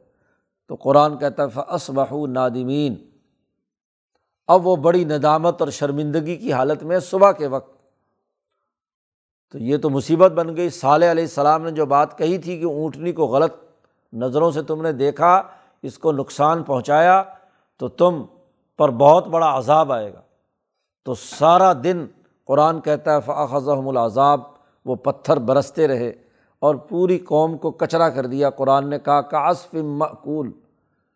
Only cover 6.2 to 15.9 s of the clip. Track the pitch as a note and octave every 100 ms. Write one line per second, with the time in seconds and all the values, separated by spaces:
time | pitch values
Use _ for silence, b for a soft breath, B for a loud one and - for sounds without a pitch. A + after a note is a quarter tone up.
6.2 | D#3 E3+ A3+ C3 C3+ D3+ D#3 F3+ - F#3+
7.2 | G3 F#3 C#3+ C3 - _ _ _ _ _
8.2 | _ _ _ _ _ _ _ _ _ _
9.2 | _ _ _ - A#2 D3 D#3 C#3 - D#3+
10.2 | F#3+ D#3 E3 D#3+ F3 - C3+ D3+ E3+ E3
11.2 | D#3+ - C#3+ D#3+ E3 D#3 C#3 C#3 D3+ -
12.2 | D#3+ F3+ E3 E3+ E3 D3 D#3 C3 F3 D#3
13.2 | C3+ C3 D#3+ - _ _ _ _ _ A2+
14.2 | B2+ C#3 E3+ D3+ C#3+ D#3 D#3+ C3 C#3+ C#3+
15.2 | E3+ F#3 - B B B C3+